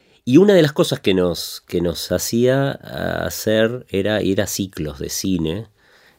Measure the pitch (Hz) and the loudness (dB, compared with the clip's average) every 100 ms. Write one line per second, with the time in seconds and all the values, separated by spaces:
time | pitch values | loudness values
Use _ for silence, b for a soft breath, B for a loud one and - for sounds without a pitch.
0 | b b - 143 208 190 151 165 165 135 | b b 4 6 8 6 4 2 0 0
1 | 104 95 90 80 - - - 90 87 82 | 0 2 2 -2 -8 -14 -6 -4 -2 -4
2 | - 90 - 117 123 135 139 - - - | -4 -4 -2 0 2 2 0 -6 -10 -8
3 | 90 85 87 - 107 110 110 123 - 95 | -6 -4 -6 -4 0 2 2 -2 -4 -2
4 | 101 107 92 98 98 - 98 - 76 73 | 0 0 0 0 -2 -4 -6 -6 -8 -8
5 | 78 - 95 90 78 95 120 _ b b | -8 -6 -2 -2 -2 -6 -10 _ b b
6 | b | b